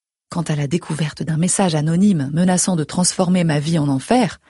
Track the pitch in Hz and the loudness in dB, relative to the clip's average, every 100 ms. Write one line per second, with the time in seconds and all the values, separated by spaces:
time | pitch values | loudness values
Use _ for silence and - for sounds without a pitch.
0 | _ _ - 175 160 147 143 170 - 156 | _ _ -10 -6 -4 -2 -2 -4 -4 -4
1 | 151 - 156 156 180 - 190 151 151 170 | -4 -6 -4 -2 0 0 0 0 0 2
2 | 208 170 135 151 185 180 - 180 147 - | 2 2 0 0 2 2 0 -2 -2 -2
3 | 180 - 175 185 165 147 147 170 143 135 | 0 0 2 2 2 0 0 0 0 0
4 | - 247 208 - _ | 2 2 2 -2 _